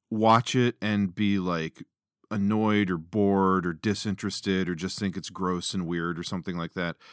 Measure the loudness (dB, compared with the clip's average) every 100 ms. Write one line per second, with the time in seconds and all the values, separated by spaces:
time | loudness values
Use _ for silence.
0 | -6 2 6 6 4 2 2 0 -2 0
1 | 0 0 0 0 0 -2 -4 -8 -20 _
2 | _ _ -6 -2 0 2 2 2 2 -2
3 | -2 2 4 4 4 2 0 -2 -2 -2
4 | -4 -4 -6 -4 -2 0 -2 -4 -6 -4
5 | -4 -6 -10 -4 -2 -2 -4 -4 -4 -2
6 | -2 -4 -6 -6 -6 -6 -6 -4 -4 -6
7 | -8